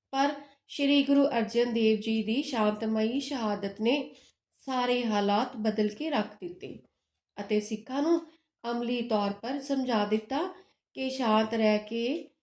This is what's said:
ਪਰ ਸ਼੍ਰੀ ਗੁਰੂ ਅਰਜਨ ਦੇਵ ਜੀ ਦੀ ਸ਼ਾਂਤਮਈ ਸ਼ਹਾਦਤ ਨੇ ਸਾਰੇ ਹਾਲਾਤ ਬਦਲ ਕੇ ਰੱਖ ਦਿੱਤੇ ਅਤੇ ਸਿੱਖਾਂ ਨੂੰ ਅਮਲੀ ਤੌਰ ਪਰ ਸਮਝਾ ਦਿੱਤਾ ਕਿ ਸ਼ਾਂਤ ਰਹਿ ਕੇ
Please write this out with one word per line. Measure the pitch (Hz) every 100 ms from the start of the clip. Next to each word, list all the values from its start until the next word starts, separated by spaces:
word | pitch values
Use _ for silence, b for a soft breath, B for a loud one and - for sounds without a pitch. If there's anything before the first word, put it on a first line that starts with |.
| _
ਪਰ | 269 285 294 B B _
ਸ਼੍ਰੀ | - 277 285
ਗੁਰੂ | 277 277 277
ਅਰਜਨ | 233 208 233 247
ਦੇਵ | 233 220 214
ਜੀ | 214 220
ਦੀ | 202 247
ਸ਼ਾਂਤਮਈ | 311 240 214 208 220 220 220 269
ਸ਼ਹਾਦਤ | 277 269 220 202 196 196
ਨੇ | 220 285 - B B _ _ _
ਸਾਰੇ | - 254 247 247 226
ਹਾਲਾਤ | 208 202 202 269 226
ਬਦਲ | 214 208 208
ਕੇ | 208 311
ਰੱਖ | 262 - -
ਦਿੱਤੇ | 170 - 131 - - _ _ _ _ -
ਅਤੇ | 202 214
ਸਿੱਖਾਂ | 208 214 - 269
ਨੂੰ | 311 330 B B _ _ 233
ਅਮਲੀ | 240 233 240
ਤੌਰ | 233 214 202
ਪਰ | 196 240 277
ਸਮਝਾ | 269 269 254 220 190
ਦਿੱਤਾ | 220 - 277 381 B B B _
ਕਿ | 262 262
ਸ਼ਾਂਤ | 262 233 214 220
ਰਹਿ | 226 214 208
ਕੇ | 208 233 240 339 - _